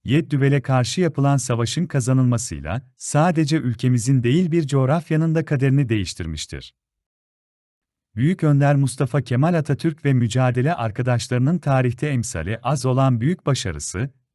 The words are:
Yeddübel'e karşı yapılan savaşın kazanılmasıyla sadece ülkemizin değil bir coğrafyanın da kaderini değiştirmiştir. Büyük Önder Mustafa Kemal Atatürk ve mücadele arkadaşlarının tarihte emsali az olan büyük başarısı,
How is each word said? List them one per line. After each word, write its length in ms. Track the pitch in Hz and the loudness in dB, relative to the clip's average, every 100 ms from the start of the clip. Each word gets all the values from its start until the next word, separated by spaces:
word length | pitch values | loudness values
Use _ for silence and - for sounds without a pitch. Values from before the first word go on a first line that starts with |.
Yeddübel'e 580 | - 135 - 143 139 139 | -2 0 0 0 2 2
karşı 380 | 135 131 120 - | 2 0 0 0
yapılan 360 | 170 143 139 139 | -2 2 2 2
savaşın 500 | - 117 117 - 175 | 0 -2 -2 -2 -2
kazanılmasıyla 1040 | 143 120 131 123 120 - 73 76 117 - - | -2 0 2 2 0 -2 -8 -6 -8 -8 -16
sadece 600 | - 147 170 160 147 160 | -4 0 2 2 0 0
ülkemizin 680 | 123 117 127 123 110 135 | -2 0 0 2 2 2
değil 300 | 120 156 180 | 2 2 2
bir 140 | 170 143 | 0 0
coğrafyanın 680 | 139 131 165 - 156 165 | 0 2 0 0 0 2
da 100 | 160 | 0
kaderini 440 | 156 139 135 139 127 | 0 0 2 2 2
değiştirmiştir. 840 | 107 87 - 82 76 - 71 - _ _ _ _ _ _ _ _ _ _ _ _ _ _ 104 | 0 -4 -6 -8 -8 -8 -12 -14 _ _ _ _ _ _ _ _ _ _ _ _ _ _ -2
Büyük 280 | 143 190 | 0 2
Önder 320 | 151 143 143 143 | 2 4 4 4
Mustafa 440 | 135 - 139 147 | 2 0 -2 -2
Kemal 340 | - 123 160 | -2 0 2
Atatürk 500 | 170 147 139 160 151 | 0 0 -2 -2 -2
ve 80 | 143 | 0
mücadele 640 | 131 117 123 127 123 135 | 2 2 2 0 2 0
arkadaşlarının 840 | 175 113 104 127 120 - 123 131 175 | -2 -4 -4 -2 -2 0 0 0 0
tarihte 500 | 143 131 123 120 151 | 0 2 2 -2 -2
emsali 500 | 131 107 85 80 113 | -2 -4 -6 -6 -4
az 240 | 123 147 127 | -4 -2 0
olan 340 | 127 135 120 | 2 2 2
büyük 260 | 127 180 - | 0 -2 -2
başarısı, 640 | 131 95 76 - 90 139 _ _ | -2 -2 -8 -8 -6 -6 _ _